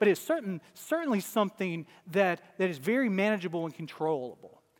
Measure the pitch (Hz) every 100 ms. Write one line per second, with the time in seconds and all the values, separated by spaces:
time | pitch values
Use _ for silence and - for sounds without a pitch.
0 | 208 180 - 320 202 175 - - - 320
1 | 311 208 - 226 202 - 185 165 151 -
2 | - 180 185 170 - - 185 143 147 254
3 | 247 190 208 208 175 170 165 143 156 -
4 | 160 147 123 80 95 - _